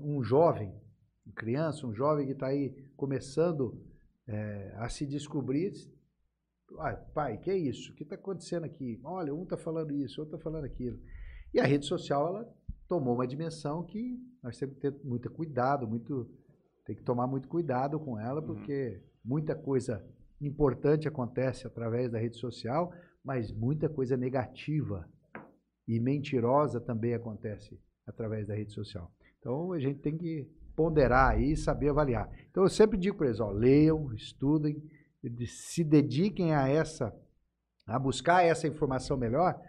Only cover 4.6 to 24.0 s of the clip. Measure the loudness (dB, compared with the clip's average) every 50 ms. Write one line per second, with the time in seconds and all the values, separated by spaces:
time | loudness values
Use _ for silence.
4.6 | -10 -12 -10 -8 -8 -8 -6 -6 -6 -4 -4 -6 -6 -4 -6 -4 -2 0 0 0
5.6 | 0 -2 -6 -8 -18 -20 -20 _ _ _ _ _ _ _ _ _ _ _ _ _
6.6 | _ _ -14 -8 -6 -6 -6 -6 -12 -6 -4 -4 -2 -2 -4 -4 -4 -2 -2 0
7.6 | 0 -2 -4 -4 -10 -16 -14 -14 -12 -12 -12 -12 -8 -8 -8 -8 -6 -6 -6 -4
8.6 | -6 -6 -10 -8 -8 -8 -8 -8 -10 -10 -6 -6 -4 -4 -4 -6 -6 -6 -6 -6
9.6 | -4 -4 -4 -4 -4 -2 -2 -4 -4 -4 -6 -10 -10 -8 -10 -8 -8 -6 -6 -6
10.6 | -6 -8 -8 -6 -6 -6 -6 -8 -14 -16 -14 -14 -14 -14 -14 -16 -12 0 2 2
11.6 | 4 4 4 2 2 0 -4 -4 -2 -2 0 0 0 0 -2 -6 -8 -12 -16 _
12.6 | -14 -14 -14 -12 -6 -2 -2 0 2 2 2 2 0 -2 -2 -4 -6 -6 -6 -6
13.6 | -6 -4 -4 -4 -6 -6 -6 -6 -6 -6 -6 -8 -12 -18 -20 _ -12 -12 -8 -6
14.6 | -8 -8 -6 -4 -4 -4 -4 -4 -6 -4 -4 -4 -4 -6 -6 -6 -8 -4 0 0
15.6 | 2 2 2 0 0 -2 -4 -4 -4 -4 -4 -6 -6 -8 -12 -20 _ _ _ _
16.6 | _ _ _ _ -12 -12 -12 -8 -2 -2 0 0 0 0 0 -4 -4 -2 -4 -2
17.6 | 0 0 0 0 0 0 -2 -4 -4 -6 -6 -6 -4 -4 -4 -4 -6 -6 -8 -8
18.6 | -6 -4 -4 -2 -2 -4 -6 -10 -16 -20 _ _ -4 -2 -2 0 0 -2 -4 -4
19.6 | -2 0 0 0 2 0 -4 -6 -6 -14 -20 _ -20 -20 _ -6 -6 -6 2 4
20.6 | 4 4 4 4 4 4 4 4 2 -2 -2 -2 -4 -2 -2 0 0 0 -2 -4
21.6 | -10 -12 -8 -4 -4 -2 0 0 0 0 0 0 -2 -2 -4 -4 -8 -8 -8 -6
22.6 | -6 -2 0 0 -2 -2 -6 -16 -20 _ _ _ -8 -4 -2 -2 -2 -4 -4 -2
23.6 | 0 0 0 2 0 -2 0 0